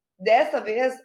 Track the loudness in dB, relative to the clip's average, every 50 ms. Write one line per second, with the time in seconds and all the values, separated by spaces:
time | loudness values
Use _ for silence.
0 | _ _ _ -6 0 2 4 4 2 0 -2 -4 -4 -4 -2 -2 -2 -2 -4 -8
1 | -6